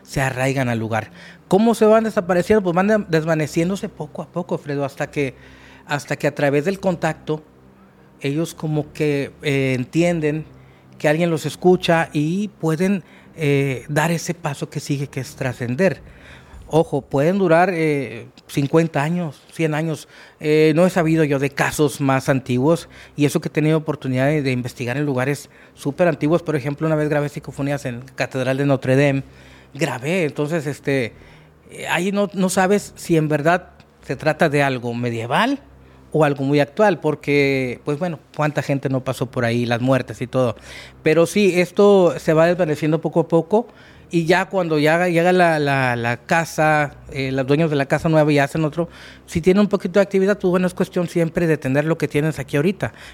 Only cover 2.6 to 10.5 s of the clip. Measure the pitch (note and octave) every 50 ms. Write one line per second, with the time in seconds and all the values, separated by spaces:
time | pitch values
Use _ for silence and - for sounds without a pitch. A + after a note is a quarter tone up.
2.6 | F#3 F3 E3 F3+ F#3+ G#3 A3 G#3 D3+ - D#3+ D#3+ D#3 E3+ D#3+ D#3 D3+ - - E3+
3.6 | E3 F3+ G3 F#3+ - F3 - - D#3 D3 - - D3+ - - E3+ E3+ - F3 E3
4.6 | - C#3+ C#3+ C#3+ C#3 C3+ - - D3 - - D#3 C#3 B2+ - - - - - -
5.6 | - - - - - - D3 C#3 - - D3 - - C#3+ C#3 - D3 C#3+ C#3 D3
6.6 | C#3+ F#3+ G3 F#3+ - F#3+ E3+ C#3 F3 D#3+ D3+ - - - D3+ D#3 - _ _ _
7.6 | - - - _ - - _ _ - _ _ - - C#3 C#3+ D#3 E3 - - -
8.6 | E3 D#3 D3+ D3+ D3+ D3+ - - D#3 D3+ C#3+ C#3 C3+ - - - - D3+ C3+ C#3
9.6 | C3+ C3 C3 B2 B2 - - D#3+ E3+ F3 F3 E3 D3+ D3 D3 D#3 D3+ -